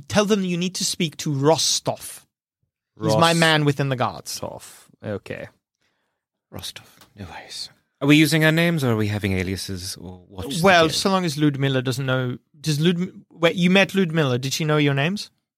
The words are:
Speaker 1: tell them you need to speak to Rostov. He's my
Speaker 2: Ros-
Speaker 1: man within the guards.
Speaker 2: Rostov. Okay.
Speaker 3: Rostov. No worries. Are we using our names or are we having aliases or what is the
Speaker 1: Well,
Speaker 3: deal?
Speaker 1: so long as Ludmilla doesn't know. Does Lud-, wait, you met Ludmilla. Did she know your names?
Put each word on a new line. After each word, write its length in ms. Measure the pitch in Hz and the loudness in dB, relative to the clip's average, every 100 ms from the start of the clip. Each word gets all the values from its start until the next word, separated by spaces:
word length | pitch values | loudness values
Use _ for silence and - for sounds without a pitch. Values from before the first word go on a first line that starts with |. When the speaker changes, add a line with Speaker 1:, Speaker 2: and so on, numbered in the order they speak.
| - | -2
Speaker 1:
tell 180 | 202 208 | 0 2
them 180 | 214 | 0
you 140 | 185 170 | 0 -2
need 160 | 180 | -4
to 100 | 185 | -4
speak 320 | 190 - 156 - | -6 -2 -4 -4
to 140 | 156 | -4
Rostov. 920 | 139 143 156 - - - 107 - - _ _ _ _ _ _ _ - | 2 2 4 2 -2 -4 -8 -12 -18 _ _ _ _ _ _ _ -4
He's 160 | 110 110 | 2 4
my 140 | 165 | 4
Speaker 2:
Ros- 80 | 170 | 4
Speaker 1:
man 240 | 160 156 | 4 4
within 240 | 147 139 139 | 2 0 -2
the 80 | 127 | -2
guards. 420 | 113 73 - - | -4 -6 -12 -10
Speaker 2:
Rostov. 460 | - - - - _ _ | -10 -12 -18 -20 _ _
Okay. 460 | 110 101 - - - _ _ _ _ _ _ _ _ _ _ | -10 -8 -10 -12 -14 _ _ _ _ _ _ _ _ _ _
Speaker 3:
Rostov. 560 | - - - - _ _ - | -16 -16 -16 -20 _ _ -18
No 60 | 90 | -16
worries. 440 | - - - - _ _ - | -16 -16 -16 -16 _ _ -4
Are 80 | 143 | 4
we 80 | 151 | 6
using 280 | 151 160 | 6 4
our 80 | 156 | 2
names 300 | 160 170 165 | 4 2 0
or 80 | 131 | 0
are 40 | 110 | 0
we 100 | 104 | 0
having 240 | 104 98 | 0 0
aliases 640 | 92 90 95 - 92 95 - | -2 -2 -4 -8 -10 -10 -12
or 260 | 92 90 - | -16 -18 -18
what 180 | 95 - | -12 -8
is 100 | 202 | 2
the 40 | 190 | 4
Speaker 1:
Well, 180 | 175 160 | 6 4
Speaker 3:
deal? 40 | |
Speaker 1:
so 160 | - 196 | 0 -2
long 140 | 190 | 0
as 140 | 175 143 | -2 0
Ludmilla 440 | 151 135 139 131 | 0 0 -2 0
doesn't 240 | 131 127 135 | -2 -4 -2
know. 320 | 131 123 - _ 151 | -2 -4 -8 _ _
Does 200 | 147 147 | -4 0
Lud-, 440 | 170 170 185 - - | 0 0 -4 -10 -16
wait, 240 | - 165 - | -2 0 2
you 140 | 180 | 2
met 240 | 190 185 | 4 2
Ludmilla. 440 | 190 175 160 139 123 | 0 0 0 0 -2
Did 140 | 135 | -4
she 120 | - | -4
know 120 | 156 151 | 0 2
your 180 | 143 | 2
names? 360 | 139 151 208 - _ _ | 2 -2 -4 -10 _ _